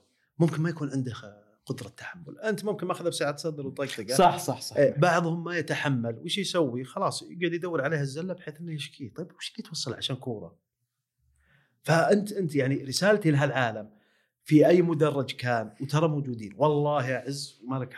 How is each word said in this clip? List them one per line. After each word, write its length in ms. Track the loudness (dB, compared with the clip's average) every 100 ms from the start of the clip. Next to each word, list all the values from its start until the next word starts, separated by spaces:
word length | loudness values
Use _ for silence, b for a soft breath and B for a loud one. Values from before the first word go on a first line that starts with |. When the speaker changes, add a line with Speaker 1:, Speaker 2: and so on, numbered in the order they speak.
| _ _ _ 0
Speaker 1:
ممكن 220 | 0 2
ما 80 | -2
يكون 220 | -2 -4
عنده 220 | -4 -4
خ-، 320 | -8 -16 -20 _ _ -12
قدرة 220 | -10 -12
تحمل، 520 | -16 -16 -16 -18 -8
أنت 260 | -4 -2 -4
ممكن 220 | -4 -4
ماخذه 220 | -2 -2
بسعة 260 | -2 -4 -4
صدر 320 | -6 -6 -8
وطقطقة. 480 | -6 -6 -6 -2 4
Speaker 2:
صح، 220 | 4 4
صح، 240 | -4 -6
صح. 160 | -2 4
Speaker 1:
إيه، 220 | 4 6
بعضهم 440 | 4 4 2 -2
ما 140 | -4 -4
يتحمل، 640 | -2 -2 0 0 -2 -6 -6
وش 120 | -4
يسوي؟ 460 | 0 2 2 0
خلاص، 400 | -6 -4 -2 -4
يقعد 300 | -10 -4 -2
يدور 280 | -2 -4 -2
عليها 200 | 0 0
الزلة 320 | -2 -4 -8
بحيث 260 | -8 -12 -12
إنه 140 | -10
يشكيه. 400 | -8 -10 -12 -14
طيب، 140 | -12 -12 -12
وش 140 | -14
اللي 180 | -12 -12
توصل 240 | -8 -6
عشان 220 | -6 -6 -6
كورة؟ 400 | -6 -8 -10 _ _ _ _ _ _ _ _ _ _ _ _ _
فأنت، 480 | 2 4 6 4 2
أنت 240 | -4 -2 0
يعني 280 | 0 0
رسالتي 480 | -2 0 4 4 4
لهالعالم 580 | 4 4 2 0 -2 -10 _ _ _ _ _
في 240 | 4 8 8
أي 140 | 8
مدرج 500 | 6 4 2 2 -4
كان، 400 | -4 0 0 -2 -8
وترى 260 | -2 2 2
موجودين، 460 | 0 -4 -8 -8 2
والله 500 | 2 4 2 0 0
يا 100 | -4
عز 440 | -6 -10 -12 -14
ومالك 320 | -8 -6 -6